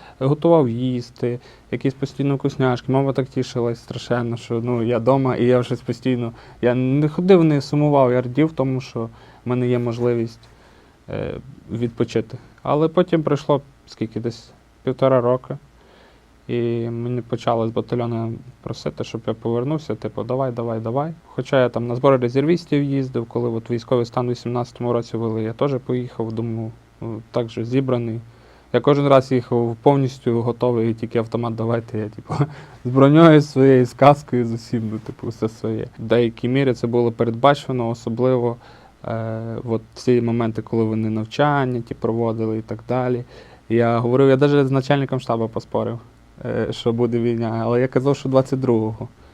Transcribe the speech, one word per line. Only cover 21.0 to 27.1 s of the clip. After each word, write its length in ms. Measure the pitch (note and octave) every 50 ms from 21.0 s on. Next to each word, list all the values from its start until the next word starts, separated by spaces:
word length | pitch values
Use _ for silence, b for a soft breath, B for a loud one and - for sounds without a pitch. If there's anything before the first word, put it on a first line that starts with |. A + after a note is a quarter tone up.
| D3 E3 D#3+ - _
Хоча 360 | - - - B2+ - - C3+ B2+
я 60 | A#2+
там 180 | B2 A#2 A#2+
на 100 | A#2+ A#2+
збори 200 | B2 B2+ C#3 C3+
резервістів 640 | B2+ B2 A#2+ A#2+ C3+ C#3 D3+ F3 E3+ - - D3+ C#3+ C#3+
їздив, 440 | C#3 C#3 C#3 C3+ B2+ B2+ B2+ A#2
коли 220 | A2+ - B2 A#2 A#2+
от 220 | A2+ A2+ A2+ -
військовий 360 | A#2+ A#2+ - - C3+ B2 A#2
стан 220 | A#2 - - B2 B2
у 20 |
вісімнадцятому 600 | A#2+ - - A#2+ A#2+ B2 A#2+ A#2+ - - B2 A#2+ A#2+
році 240 | A#2 A#2 - -
ввели, 260 | A2+ A2+ A2+ A2 A2 A2
я 100 | A2 A2+
теж 260 | A#2 C#3+ C#3+ C#3 B2+ C3+
поїхав, 460 | - B2+ B2 B2 B2 - - A#2 A2+ A2+
думаю, 380 | A2+ A2+ A#2 A2+ A2+ A2 A2+ A2+ - _ _ _ -
ну, 220 | G#2+ A2+